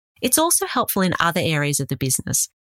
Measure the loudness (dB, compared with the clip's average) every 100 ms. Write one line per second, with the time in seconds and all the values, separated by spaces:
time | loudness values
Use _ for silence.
0 | _ -4 0 2 2 2 0 -2 -2 0
1 | 0 2 0 2 0 0 0 -2 -2 -2
2 | -2 -2 -2 -2 -4 _